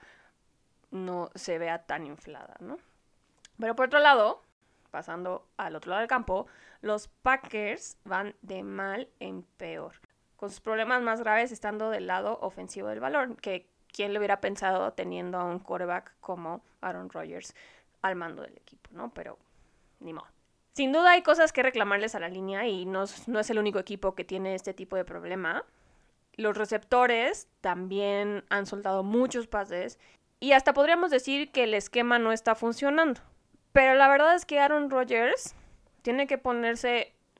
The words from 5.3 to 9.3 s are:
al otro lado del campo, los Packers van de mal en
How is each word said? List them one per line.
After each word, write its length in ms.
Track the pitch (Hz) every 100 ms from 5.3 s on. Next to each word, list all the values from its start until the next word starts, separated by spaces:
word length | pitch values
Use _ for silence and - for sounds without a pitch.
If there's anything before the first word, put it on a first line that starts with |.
| 180 _ -
al 180 | 185 156
otro 140 | 175
lado 100 | 196
del 80 | 226
campo, 400 | 254 190 190 - - - _
los 300 | 208 208 -
Packers 880 | _ 254 262 - 214 208 - - - 202
van 300 | 190 208 -
de 220 | 185 190
mal 460 | 196 196 196 208 - -
en 240 | 190